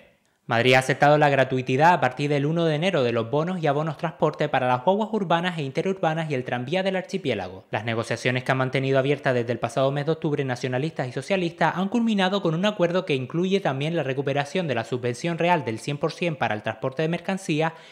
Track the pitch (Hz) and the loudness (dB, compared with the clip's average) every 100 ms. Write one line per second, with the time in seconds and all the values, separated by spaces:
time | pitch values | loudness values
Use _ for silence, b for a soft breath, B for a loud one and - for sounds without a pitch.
0 | - _ _ _ - 117 123 127 131 139 | -20 _ _ _ -2 4 6 6 4 4
1 | 147 151 147 135 131 131 127 131 165 170 | 6 6 6 4 2 0 0 4 6 6
2 | 127 - 143 147 147 170 165 147 185 165 | 2 0 -2 0 0 0 0 0 0 2
3 | 120 117 113 147 170 185 156 143 160 139 | 2 0 0 -2 -2 -2 0 0 -2 -4
4 | 160 - 156 151 147 135 127 127 185 202 | -6 0 -2 0 -2 0 2 2 2 0
5 | 214 220 175 170 180 165 135 165 190 190 | 0 -4 0 0 0 -4 -4 -2 -4 -2
6 | 160 160 156 127 127 123 123 185 190 185 | -2 -2 -2 -4 -4 -6 -2 -2 -2 -4
7 | 180 185 135 104 92 95 - 113 117 113 | -4 -6 -2 -4 -4 -12 -6 -4 -2 -2
8 | 113 117 127 127 127 131 131 135 135 135 | -2 -2 0 -2 0 0 0 0 2 2
9 | 135 143 139 123 117 117 120 143 135 143 | 2 0 2 0 0 -2 -2 0 0 0
10 | 143 156 160 143 135 123 131 127 160 160 | -2 -2 -2 -2 -2 -4 -2 -2 -4 -4
11 | 127 139 - 190 170 170 160 170 190 240 | -6 -6 -2 -2 -2 0 0 0 0 0
12 | 226 202 185 202 175 160 208 208 170 180 | 2 2 2 2 0 0 0 0 0 0
13 | 175 135 123 160 185 190 170 135 151 170 | 0 -2 -2 -2 0 0 0 -2 -2 -2
14 | 135 135 139 139 139 185 165 117 - 123 | -2 -2 0 -2 0 -2 0 -2 -2 -2
15 | 123 117 170 165 170 175 117 113 - 143 | -2 -2 -4 0 2 2 0 -6 -6 -4
16 | 160 - 175 147 117 107 113 - 131 143 | -4 -2 -4 0 -2 -2 -4 -4 -6 -2
17 | 160 170 196 190 - 151 160 B B | -2 -2 -4 -6 -2 0 0 B B